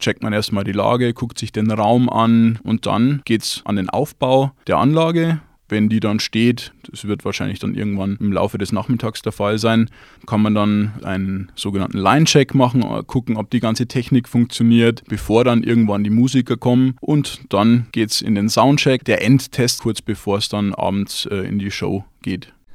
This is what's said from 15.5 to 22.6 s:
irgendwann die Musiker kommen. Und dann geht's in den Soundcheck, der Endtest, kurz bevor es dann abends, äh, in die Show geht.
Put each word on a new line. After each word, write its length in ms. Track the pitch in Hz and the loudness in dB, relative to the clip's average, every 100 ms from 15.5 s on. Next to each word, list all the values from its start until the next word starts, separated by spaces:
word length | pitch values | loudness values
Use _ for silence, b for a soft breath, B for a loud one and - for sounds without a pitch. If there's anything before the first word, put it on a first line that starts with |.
| 117 | 2
irgendwann 400 | 110 117 107 101 | 2 2 2 0
die 80 | 104 | 0
Musiker 460 | 110 127 131 120 120 | 2 2 2 0 -2
kommen. 400 | 123 123 131 123 | 2 2 2 0
Und 420 | - 151 - - - | 0 0 0 -8 -4
dann 360 | 98 110 120 117 | 2 4 4 2
geht's 280 | 117 107 - | -2 -2 -2
in 140 | - | -2
den 140 | 101 107 | 0 2
Soundcheck, 560 | - 123 147 147 127 | 2 4 4 2 0
der 180 | - 104 | 0 0
Endtest, 600 | 104 135 - - 120 - | 4 2 2 -2 -2 -2
kurz 200 | 117 104 | -4 -6
bevor 360 | - 104 - 101 | -6 -6 -2 -2
es 100 | - | -2
dann 260 | 104 101 | -2 -2
abends, 520 | 95 - 98 98 - - | -2 -2 -2 -4 -6 -6
äh, 100 | 101 | -6
in 240 | 95 101 | -4 -4
die 100 | 98 | -4
Show 340 | - 101 98 - _ | -6 -4 -4 -8 _
geht. 320 | - 92 - _ | -8 -8 -10 _